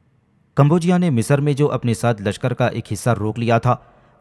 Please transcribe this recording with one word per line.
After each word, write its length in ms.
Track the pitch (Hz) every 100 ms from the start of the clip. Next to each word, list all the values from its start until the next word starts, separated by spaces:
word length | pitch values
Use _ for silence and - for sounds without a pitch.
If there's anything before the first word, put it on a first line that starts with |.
| _ _ _ _ _ -
कंबोजिया 420 | 143 175 170 180
ने 120 | 180
मिस्र 300 | 120 107 143
में 140 | 147 139
जो 100 | 147
अपने 260 | 123 123
साथ 260 | 110 120 107
लश्कर 340 | 101 95 127
का 140 | 120 123
एक 160 | 117 -
हिस्सा 220 | 104 127
रोक 240 | 104 107 110
लिया 200 | 117 113
था, 220 | 123 120 - _ _ _